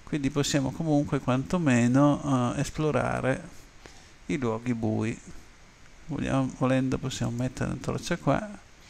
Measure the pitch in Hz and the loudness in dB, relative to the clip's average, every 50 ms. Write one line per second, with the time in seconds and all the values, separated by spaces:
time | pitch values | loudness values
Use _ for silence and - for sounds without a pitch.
0 | - - - 156 135 135 - 147 143 - - 147 131 131 135 - 170 160 151 147 | -10 -6 -4 -2 -2 0 0 0 0 2 2 0 0 0 -2 -2 0 2 2 2
1 | 147 - 151 135 - - 123 131 135 - - 180 170 143 123 120 117 120 123 135 | 2 2 0 -2 0 2 0 0 0 0 0 0 4 4 4 6 6 6 6 6
2 | 143 147 143 - 143 143 139 127 123 120 - 143 139 - - - 156 151 139 123 | 6 6 4 2 2 0 2 2 2 0 0 -2 -4 -4 -4 -2 0 0 2 2
3 | 120 120 123 123 123 127 131 - - - - - - - - - - - - - | 0 0 0 0 0 0 -2 -2 -4 -12 -16 -18 -20 -20 -20 -20 -20 -20 -20 -20
4 | - - - - - - 175 156 127 117 110 113 120 127 120 113 113 110 110 110 | -20 -20 -20 -14 -6 -4 -4 -2 0 -2 -2 -2 -2 -2 -2 0 0 0 0 0
5 | 110 110 123 - - - - - - - - - - - - - - - - - | 0 -2 -4 -6 -10 -14 -16 -16 -16 -18 -20 -20 -20 -20 -20 -20 -20 -20 -20 -16
6 | - - 151 - 127 127 127 135 135 131 - - 139 127 131 131 131 131 131 - | -10 -8 -6 -4 -2 0 0 2 0 0 -2 0 0 2 2 2 2 0 -2 -2
7 | 143 - - - 123 120 117 120 123 127 - - - 90 90 - - - - - | -4 -4 -4 -4 -4 -4 -2 -2 -4 -4 -4 -4 -4 -4 -4 -4 -4 -4 -6 -4
8 | - - 175 170 - 143 135 - - 208 208 - - - - - - - | -4 -4 -4 -2 0 0 0 0 -2 -6 -10 -14 -18 -20 -20 -20 -20 -20